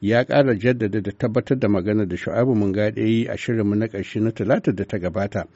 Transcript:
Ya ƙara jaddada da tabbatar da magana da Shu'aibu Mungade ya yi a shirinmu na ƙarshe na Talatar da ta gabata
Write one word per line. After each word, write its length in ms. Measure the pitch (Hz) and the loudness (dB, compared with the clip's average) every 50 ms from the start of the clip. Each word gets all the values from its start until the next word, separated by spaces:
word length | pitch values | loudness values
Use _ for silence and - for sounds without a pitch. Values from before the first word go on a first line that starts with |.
Ya 220 | 98 101 113 120 127 | -2 2 2 2 2
ƙara 320 | - - 143 139 131 117 | 2 2 2 4 4 2
jaddada 420 | 95 104 123 127 123 113 101 98 110 | 2 2 0 2 2 0 -2 -2 -2
da 100 | 92 104 | -4 -4
tabbatar 480 | 98 - - 113 110 123 117 - 135 127 | -4 -4 -4 0 0 -2 0 0 -2 0
da 80 | 123 | 2
magana 400 | 104 104 95 87 107 104 107 104 | 2 2 2 2 0 0 0 0
da 80 | 87 90 | 0 -4
Shu'aibu 400 | 85 - - 80 110 123 135 123 | -6 -6 -4 0 0 2 2 2
Mungade 420 | 107 101 98 95 104 107 107 110 | 2 2 2 2 2 0 0 0
ya 80 | - 110 | 0 0
yi 220 | 110 113 117 113 | 2 2 2 0
a 100 | - 107 | -2 -4
shirinmu 380 | 104 - - 117 113 104 101 104 | -6 -4 -2 -2 0 0 2 2
na 80 | 107 110 | 0 0
ƙarshe 340 | 107 - 98 95 - - 110 | -2 -4 -6 -8 -6 -2 -2
na 120 | 104 113 | -2 -2
Talatar 420 | 110 - 104 101 143 220 - - 110 | -2 -2 0 0 0 2 2 -2 -2
da 100 | 92 98 | -2 -4
ta 120 | - - | -6 -6
gabata 480 | 101 87 90 82 92 98 101 - 101 - - _ | -4 -4 -4 -4 -4 -4 -4 -4 -6 -8 -8 _